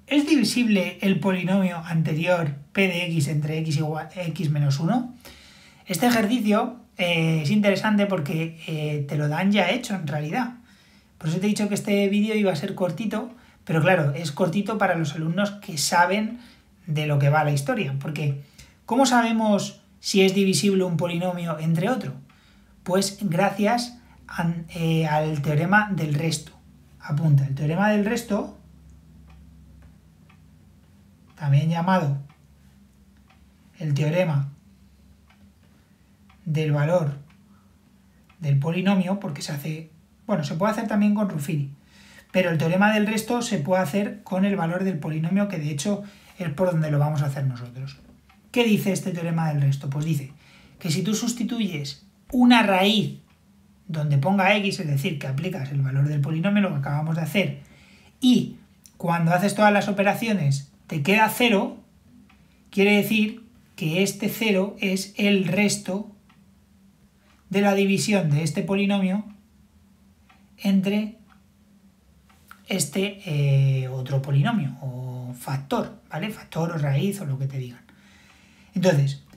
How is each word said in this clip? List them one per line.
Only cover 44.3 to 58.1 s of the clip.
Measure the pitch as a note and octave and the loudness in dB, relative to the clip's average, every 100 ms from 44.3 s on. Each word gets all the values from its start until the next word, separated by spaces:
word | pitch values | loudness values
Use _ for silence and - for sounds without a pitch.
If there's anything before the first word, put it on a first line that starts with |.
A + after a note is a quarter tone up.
| F#3 G3+ | 0 0
el | F#3+ | 0
valor | E3 F3+ | -2 0
del | F#3+ D#3+ | -2 -2
polinomio, | D#3 D#3 E3 G3 G3+ | -4 -4 0 0 0
que | E3+ | -2
de | D3 | -4
hecho | D3 G#3 G3+ - - - - | -4 -4 -4 -6 -18 -20 -10
es | F3 | -8
por | - F#3 | -2 0
donde | E3 D3+ | 2 0
lo | D3 | 2
vamos | D3 C#3+ | 2 0
a | D3 | -2
hacer | C3+ | -2
nosotros. | C3+ A#2+ A#2+ B2 C3+ - - - _ _ _ | -4 -4 -10 -12 -14 -14 -20 -20 _ _ _
¿Qué | B3 | 0
dice | A#3 G3+ G3+ | 4 4 2
este | F3+ F#3+ | -2 -4
teorema | F3 E3+ E3 D#3+ | -6 -4 -2 0
del | D3 | 0
resto? | C#3 C3+ C#3+ | 0 0 -4
Pues | D3 D#3 | -6 -2
dice | C#3+ - - - - - - | -2 -4 -18 -20 -20 -20 -12
que | F3+ | -4
si | E3+ | -2
tú | F#3 | -2
sustituyes | G#3 A#3+ - G#3+ A#3 G3+ D#3 C#3 - - _ - | -2 -2 -4 -4 -2 -4 -4 -8 -12 -20 _ -6
una | B3+ B3 A#3+ | 2 6 6
raíz | G3+ F#3+ G3+ G#3+ C#3 C3+ - _ _ _ _ _ - | 6 4 4 2 0 -4 -16 _ _ _ _ _ -10
donde | D#3 D3 C#3 | -4 0 2
ponga | F3+ G3+ F#3 G#3 | 2 2 4 2
x, | G3 - | 0 -2
es | D#3 | -2
decir, | C#3 F#3 D#3 | -2 -2 -4
que | C#3 | -6
aplicas | C3+ F3+ D#3 C3+ | -4 -4 -6 -6
el | C#3+ | -2
valor | C3+ C#3 D3 | -2 0 0
del | D3+ | 0
polinomio, | C#3 D#3+ G3 G3+ | -2 0 2 2
lo | F#3+ | 2
que | D3 | 0
acabamos | C#3 D3 D#3 D#3+ | -2 -2 -2 -2
de | |
hacer, | D#3+ G#3 C#3+ - - - - - - | -2 0 -2 -4 -14 -20 -20 -20 -20